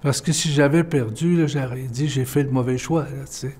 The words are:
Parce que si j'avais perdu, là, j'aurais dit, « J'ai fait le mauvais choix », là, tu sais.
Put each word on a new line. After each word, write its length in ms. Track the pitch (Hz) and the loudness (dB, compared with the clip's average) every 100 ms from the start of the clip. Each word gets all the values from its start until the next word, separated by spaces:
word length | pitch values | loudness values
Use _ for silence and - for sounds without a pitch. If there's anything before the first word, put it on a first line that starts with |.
Parce 180 | 143 131 | 0 -2
que 120 | - | 0
si 160 | 156 165 | 0 2
j'avais 340 | 143 143 156 | 4 4 4
perdu, 540 | 165 156 113 110 170 175 | 2 0 -2 -2 2 2
là, 100 | 151 | 2
j'aurais 360 | 143 131 127 | 0 -4 -6
dit, « 240 | 131 120 151 | -8 -2 -2
J'ai 160 | 131 127 | 0 0
fait 180 | 143 | 0
le 80 | 135 | 2
mauvais 260 | 127 123 127 | 0 0 -2
choix », 260 | - 165 | 0 -2
là, 200 | 139 135 135 | -2 -8 -12
tu 60 | |
sais. 260 | - 131 143 | -10 -10 -10